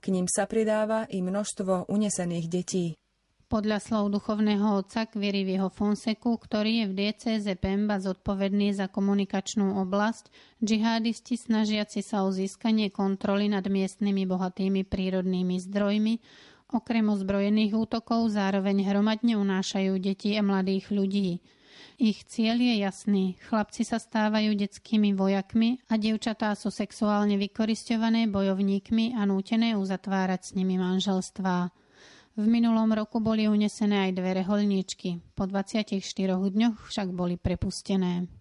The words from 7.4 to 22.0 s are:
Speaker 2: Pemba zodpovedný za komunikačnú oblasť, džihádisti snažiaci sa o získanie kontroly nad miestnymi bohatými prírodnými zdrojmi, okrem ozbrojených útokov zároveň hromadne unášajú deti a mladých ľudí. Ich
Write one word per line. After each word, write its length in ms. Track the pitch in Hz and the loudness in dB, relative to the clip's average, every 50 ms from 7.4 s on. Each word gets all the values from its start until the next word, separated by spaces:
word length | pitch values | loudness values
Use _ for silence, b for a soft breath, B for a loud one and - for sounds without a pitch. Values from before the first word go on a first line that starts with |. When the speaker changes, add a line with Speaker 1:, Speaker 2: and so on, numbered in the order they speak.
| 202 208 190 185 | -2 -2 -4 -2
Speaker 2:
Pemba 420 | - 190 190 202 208 208 214 196 | -2 -2 0 0 0 0 0 -2
zodpovedný 720 | 185 190 185 - _ - 202 190 196 196 190 202 202 202 202 | -2 -4 -4 -4 _ -4 -2 0 0 0 2 2 2 2 2
za 160 | 190 196 185 | 0 -4 -4
komunikačnú 880 | _ - 196 196 202 202 196 190 - 190 - - - - 202 190 196 202 | _ -2 0 2 2 2 0 0 -2 -4 -4 -2 -2 0 0 2 2 0
oblasť, 540 | 190 185 190 202 208 220 226 - - - B B B B B B 226 | -2 0 0 0 0 0 -2 -4 -10 -20 B B B B B B 0
džihádisti 760 | 202 220 214 214 226 226 226 226 233 220 - _ - 247 233 | 0 2 2 2 2 0 2 0 -2 -2 -4 _ -6 -6 -6
snažiaci 640 | - - 226 214 220 208 214 214 208 - - 208 | -2 0 2 2 2 2 0 -2 -2 -2 -4 -8
sa 240 | 196 - - 208 190 | -6 -2 -2 0 0
o 80 | 190 196 | 0 0
získanie 560 | 185 190 190 - - - 240 220 214 214 196 | 0 -2 -4 -6 -4 0 2 2 2 2 0
kontroly 640 | - - 196 196 196 190 - - 196 202 208 208 | 0 0 0 0 0 -2 0 0 0 2 2 0
nad 160 | 208 196 185 196 | 0 0 -2 0
miestnymi 580 | 196 196 190 190 - _ 214 202 196 196 190 | 0 0 0 -2 -2 _ -2 0 0 0 0
bohatými 600 | 185 185 185 190 185 185 - 190 190 196 190 196 196 | 0 0 0 -2 -4 -2 -2 -2 0 0 0 0 -2
prírodnými 720 | - 196 185 185 185 185 185 185 185 180 180 180 180 185 180 185 | -2 -2 -2 0 0 0 0 0 0 0 0 0 -2 -2 -4 -4
zdrojmi, 460 | 196 202 202 202 202 214 214 220 226 226 B B B B B B B B B B | -2 0 0 2 2 2 2 2 0 -2 B B B B B B B B B B
okrem 320 | - 226 - - 233 226 220 208 | -4 -4 -2 0 0 2 2 2
ozbrojených 640 | 208 202 190 190 196 196 196 202 214 214 220 208 202 | 0 0 0 0 0 0 2 2 2 2 2 2 2
útokov 560 | 220 220 - - 226 - - 240 233 233 226 | 0 -2 -2 -4 -6 -2 -2 0 0 2 0
zároveň 560 | 208 208 196 190 196 196 190 202 196 196 196 190 | 0 0 0 0 0 0 0 2 2 2 2 2
hromadne 480 | 202 202 202 220 220 214 - 233 226 | 2 2 2 2 0 2 0 0 2
unášajú 640 | 208 202 196 196 190 190 - - 196 190 190 190 190 | 2 2 0 0 0 -2 -2 -2 0 0 0 0 0
deti 320 | 185 196 196 - - 208 202 214 | 0 -2 -4 -2 -2 -2 0 2
a 20 | 208 196 | 2 2
mladých 400 | 196 190 190 190 190 196 - - | 2 2 2 0 0 -2 -2 -2
ľudí. 560 | 208 202 196 196 190 202 196 185 175 180 B B B B B B B B B B B | -2 0 0 0 0 0 0 0 -4 -4 B B B B B B B B B B B
Ich 240 | B | B